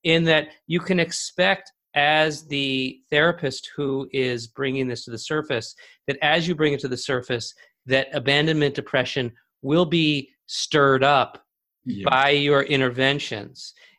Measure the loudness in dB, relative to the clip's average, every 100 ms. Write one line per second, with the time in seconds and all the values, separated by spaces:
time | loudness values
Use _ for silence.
0 | 2 2 4 2 0 -14 -4 -4 0 0
1 | 0 -4 -8 0 0 0 -6 _ _ 0
2 | 2 4 2 -2 -6 -4 -2 -2 -4 -8
3 | _ 2 2 0 -6 -6 -12 -6 -4 -4
4 | -4 -2 -2 -2 -8 -6 -4 -2 -4 -6
5 | -10 -12 -4 -4 -2 -4 -6 -16 -20 _
6 | -8 -2 0 2 0 0 0 0 -4 -6
7 | -4 -4 -4 -6 -6 -16 _ _ -2 -2
8 | 0 -4 0 2 2 2 0 -2 -2 -2
9 | -2 -4 -4 -8 _ _ 0 0 2 2
10 | 2 0 -6 _ -12 -8 0 4 4 6
11 | 4 4 2 -6 _ _ _ _ -10 -4
12 | 2 4 4 2 4 2 2 0 0 2
13 | 0 0 -4 -10 -10 -16 -20 -20 -20